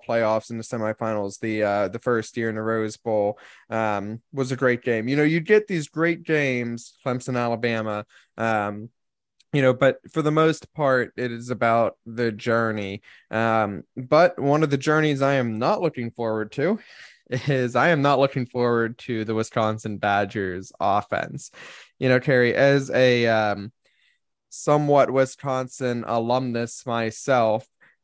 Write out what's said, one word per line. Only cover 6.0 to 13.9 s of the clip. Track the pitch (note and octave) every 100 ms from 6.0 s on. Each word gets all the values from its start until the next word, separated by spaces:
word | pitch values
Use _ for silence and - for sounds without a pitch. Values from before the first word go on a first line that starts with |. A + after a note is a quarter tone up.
| E3 E3+
games, | E3+ D#3 C#3 B2+ A#2 A#2 - _
Clemson, | C#3 B2+ C3 B2
Alabama, | A#2+ A#2 A#2+ A2+ A2 G#2 G2+ - _ -
um, | A2+ A2 G2+ G#2 G#2+ _ _ _ _ _ _
you | D3
know, | C3
but | B2 C3+ B2+ -
for | -
the | D3+
most | D#3 D#3+ D#3 - -
part, | C#3+ C3 A#2 -
it | A#2+
is | A#2 A#2+
about | A#2+ A#2 A#2 A2 - -
the | A2+ A#2+
journey. | G#2 A#2+ A#2 A2+ G#2+ G2 G2+ - - _
Um, | A2 A2+ A2+ G#2 F#2+ -